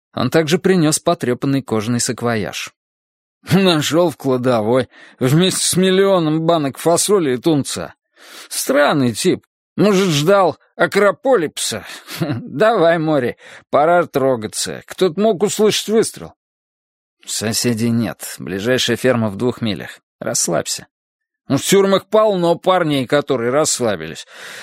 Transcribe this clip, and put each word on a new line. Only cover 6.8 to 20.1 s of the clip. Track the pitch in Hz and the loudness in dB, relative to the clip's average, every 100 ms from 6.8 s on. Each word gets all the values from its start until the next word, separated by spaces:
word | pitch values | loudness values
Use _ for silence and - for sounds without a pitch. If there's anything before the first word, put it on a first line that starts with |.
| 160 175 - 202 143 | 0 2 2 2 2
и | 123 | 0
тунца. | 170 147 - 95 76 - _ _ - - - | 0 0 -2 -8 -10 -14 _ _ -20 -20 -12
Странный | - - 269 277 151 123 | -8 -2 2 2 2 0
тип. | 104 180 - _ _ _ - | 0 0 -2 _ _ _ 0
Может, | 202 190 196 | 2 4 2
ждал | 143 160 202 170 - _ - | 2 2 4 2 -2 _ -4
акрополипса? | 170 196 202 170 269 226 151 - - 104 - - - - | -2 2 2 0 0 0 0 -6 -8 -8 -12 -20 -14 -8
<laughs> | |
Давай, | 160 113 - 139 220 220 165 170 | -6 -6 -6 0 2 4 4 2
Мори, | 156 147 120 - - - - | 2 0 -2 -6 -16 -20 -2
пора | 135 156 175 151 | 2 4 2 2
трогаться. | 139 131 120 104 - - 65 - | 0 0 0 -4 -8 -8 -10 -10
Кто-то | - 185 175 | -2 -2 2
мог | 220 180 | 0 2
услышать | 208 - 214 - - | -2 2 2 2 0
выстрел". | 220 - - 80 _ _ _ _ _ _ _ _ _ - | 0 0 -4 -18 _ _ _ _ _ _ _ _ _ -10
"Соседей | - 107 104 123 110 117 | -6 -4 -2 -2 0 0
нет. | 117 98 - - - | 0 -2 -6 -14 -12
Ближайшая | 65 95 113 127 - 113 | -8 -4 0 0 0 0
ферма | 127 117 110 | 2 2 -2
в | 98 | -2
двух | 123 - | -4 -2
милях. | 113 73 - - _ | -4 -6 -10 -18 _